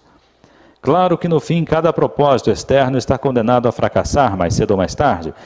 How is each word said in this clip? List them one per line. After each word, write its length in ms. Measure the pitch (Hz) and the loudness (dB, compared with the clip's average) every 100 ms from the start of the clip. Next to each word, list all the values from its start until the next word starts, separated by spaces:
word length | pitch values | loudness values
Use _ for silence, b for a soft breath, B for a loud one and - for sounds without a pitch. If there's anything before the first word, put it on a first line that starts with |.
| _ b b b b b b b | _ b b b b b b b
Claro 380 | - 165 180 170 | 0 2 2 0
que, 100 | 175 | 0
no 120 | 160 | -2
fim, 240 | - 170 | 0 -2
cada 280 | 160 160 165 | 0 0 0
propósito 580 | 156 147 - 143 127 - | 0 0 2 2 2 0
externo 460 | 101 - 135 127 131 | -2 0 0 2 0
está 220 | - 131 | -2 -2
condenado 500 | 139 123 113 123 120 | -2 0 2 2 0
a 40 | |
fracassar 640 | - 110 - 87 - 131 95 | 0 -2 0 0 0 0 0
mais 180 | 87 | -2
cedo 160 | - 107 | 0 0
ou 60 | 98 | 0
mais 180 | 90 | -2
tarde, 400 | - 143 101 80 - | -2 -2 -2 -6 -14